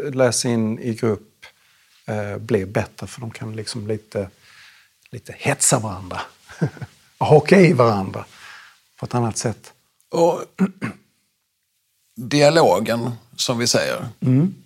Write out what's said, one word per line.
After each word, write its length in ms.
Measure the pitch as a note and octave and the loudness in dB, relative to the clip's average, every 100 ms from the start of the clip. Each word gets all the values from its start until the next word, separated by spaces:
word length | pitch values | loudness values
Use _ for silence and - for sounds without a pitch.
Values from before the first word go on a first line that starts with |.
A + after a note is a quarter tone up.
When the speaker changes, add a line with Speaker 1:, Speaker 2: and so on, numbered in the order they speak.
| D3 | -6
Speaker 1:
läsa 360 | C3 B2 A2 B2+ | 0 2 2 -2
in 300 | A#2 A2 A2+ | 0 -2 -4
i 140 | B2 | -6
grupp, 520 | A2 A2+ G2+ _ _ - _ _ _ _ _ - | -2 -2 -2 _ _ -20 _ _ _ _ _ -10
eh, 320 | G#2+ G2+ G2+ | -8 -6 -8
blir 280 | A2 A2 F#2+ | -2 -2 0
bättre, 420 | A2 G2 - G2+ | -4 -4 -8 -16
för 140 | - | -12
de 100 | A#2 | -14
kan 240 | - A2 G#2+ | -12 -12 -10
liksom 320 | G#2 A#2 G#2 | -10 -10 -6
lite, 420 | G#2+ _ G#2 F#2 _ _ - - _ _ _ _ | -8 _ -8 -8 _ _ -20 -20 _ _ _ _
lite 240 | A#2+ - G2+ | -18 -18 -8
hetsa 420 | - C#3 - C3 | -4 0 0 0
varandra 420 | G#2+ F#2 F#2 F#2+ - _ _ - D3 | -2 -10 -10 -12 -12 _ _ -6 -6
<laughs> 460 | - - _ _ - | -6 -18 _ _ -4
och 100 | B2 | 4
haka 320 | D3+ - F#3+ | 4 6 6
i 120 | E3+ | 6
varandra 520 | B2 A#2 G2+ F#2+ G#2+ - - - - - _ _ - | 6 4 2 -2 -8 -14 -20 -20 -20 -20 _ _ -14
på 60 | B2 | -6
ett 100 | B2 | -2
annat 220 | A#2 - | -2 -4
sätt. 360 | A#2+ G#2 - _ _ _ _ | -6 -8 -16 _ _ _ _
Speaker 2:
Och 300 | E3+ E3+ - - - | 0 2 0 -6 -2
<clears throat> 1600 | F#3+ - A#2 - _ _ _ _ _ _ _ _ _ _ _ - | -2 -2 -12 -12 _ _ _ _ _ _ _ _ _ _ _ -14
dialogen, 960 | B2 D3 D3 E3 B2+ F2+ A2 A#2 B2 A#2 _ - | -2 4 6 6 4 4 0 -2 -4 -8 _ -8
som 220 | - A#2 | -4 -2
vi 100 | A#2+ | 0
säger, 400 | G#2+ C#2 B1 A#2 - | 0 0 -4 -8 -4
Speaker 1:
Mm. 340 | C3 C3 F#3 - | 2 2 2 -4